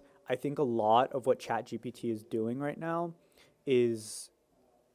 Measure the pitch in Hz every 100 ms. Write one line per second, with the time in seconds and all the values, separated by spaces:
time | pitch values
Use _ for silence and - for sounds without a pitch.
0 | - _ - 127 147 147 135 113 107 117
1 | 135 139 123 123 - 113 113 113 123 -
2 | 120 110 110 113 113 127 143 - 165 165
3 | 170 165 _ _ _ _ - 123 120 113
4 | 107 - - _ _ _ _ _ _